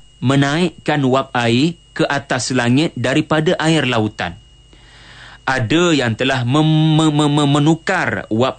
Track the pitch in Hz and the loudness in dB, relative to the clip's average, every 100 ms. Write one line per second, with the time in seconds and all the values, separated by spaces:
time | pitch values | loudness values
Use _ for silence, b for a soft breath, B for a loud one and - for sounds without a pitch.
0 | - - 123 139 139 151 180 - - 147 | -20 -6 0 2 2 0 -2 -4 -4 -2
1 | 131 135 131 123 117 117 165 170 - - | 0 0 -2 -2 0 2 0 -4 -14 -6
2 | 151 139 - 131 - 127 120 131 165 123 | -4 -4 -4 -6 -2 -2 2 2 0 -2
3 | 123 147 156 160 160 - 156 160 131 120 | -2 -2 0 0 0 0 0 0 0 0
4 | 107 - 90 87 - - - B B B | -2 -4 -10 -10 -20 -20 -20 B B B
5 | B B B B - 131 110 156 175 143 | B B B B -6 -4 0 0 2 2
6 | 120 107 131 131 120 147 156 156 156 156 | 0 -2 -2 -2 0 0 2 2 2 2
7 | 156 147 147 147 143 147 147 160 - 180 | 2 2 0 2 2 2 2 0 -2 -2
8 | 131 95 - 110 127 | -2 -6 -4 -2 -2